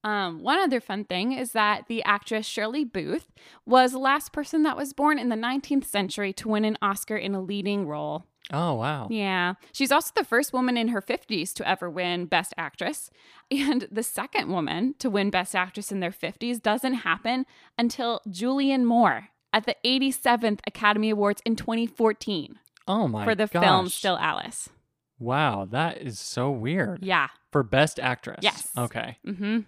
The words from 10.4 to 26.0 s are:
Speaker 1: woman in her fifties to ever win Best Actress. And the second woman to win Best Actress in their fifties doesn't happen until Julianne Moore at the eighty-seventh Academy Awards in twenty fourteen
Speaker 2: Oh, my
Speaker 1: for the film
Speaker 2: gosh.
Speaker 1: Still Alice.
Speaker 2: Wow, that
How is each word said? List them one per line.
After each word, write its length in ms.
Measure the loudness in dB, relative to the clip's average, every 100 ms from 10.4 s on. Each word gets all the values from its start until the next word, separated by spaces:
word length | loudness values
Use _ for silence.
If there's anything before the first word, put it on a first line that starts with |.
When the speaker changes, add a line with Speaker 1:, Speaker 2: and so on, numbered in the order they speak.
| 2
Speaker 1:
woman 220 | 0 0 2
in 100 | 0
her 140 | -2
fifties 520 | -2 -6 _ -4 -2 -4
to 120 | -2
ever 220 | -2 -2
win 360 | -4 -2 -2 0
Best 260 | 0 -2 -8
Actress. 540 | -10 -6 -6 -6 -12 _ -20 -20 _
And 360 | 0 2 0 -2
the 100 | -6
second 480 | -6 -6 -4 -4 -2
woman 460 | -2 -2 0 -2 -2
to 100 | -2
win 200 | 2 2
Best 240 | 0 0
Actress 380 | -2 -2 -4 -8
in 80 | -4
their 140 | -4
fifties 460 | -4 -8 -6 -6 -2
doesn't 320 | 0 0 0 -2
happen 500 | 0 -2 0 -2 -4 -10 -16 -2
until 440 | -2 0 -4 -4 -6
Julianne 560 | -4 0 2 2 4 4
Moore 420 | 6 6 4 -6 _ _
at 140 | -2 0
the 100 | -2
eighty-seventh 800 | 2 2 2 2 2 4 2 -2 -6
Academy 440 | 0 2 4 2
Awards 320 | 2 2 0 -2
in 120 | -2
twenty 280 | 0 -2 -2
fourteen 720 | 2 2 2 -4 -4 -6 -14 _ _ -2
Speaker 2:
Oh, 200 | 0 2
my 160 | 0 0
Speaker 1:
for 100 | 0
the 120 | 0
film 160 | 2
Speaker 2:
gosh. 320 | 6 6 4 -2
Speaker 1:
Still 220 | -2 0
Alice. 520 | 0 -2 -8 -12 -14 _ _ _ _ _
Speaker 2:
Wow, 460 | -2 0 2 0 -4
that 260 | -2 -2 -4